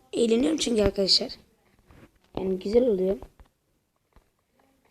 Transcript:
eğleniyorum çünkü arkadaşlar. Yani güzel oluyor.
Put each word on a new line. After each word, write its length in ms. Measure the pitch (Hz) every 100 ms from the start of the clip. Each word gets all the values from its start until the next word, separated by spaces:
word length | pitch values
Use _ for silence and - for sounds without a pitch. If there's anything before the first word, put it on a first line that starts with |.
| _
eğleniyorum 440 | - 233 226 285 311
çünkü 240 | - 226
arkadaşlar. 500 | 196 196 190 - 262 - _ _ _ _ _ - - _ _ -
Yani 220 | 190 185
güzel 280 | 202 233 254
oluyor. 300 | 196 185 208 - _ - _ _ _ _ _ _ _ _ _ _ _ _ _ _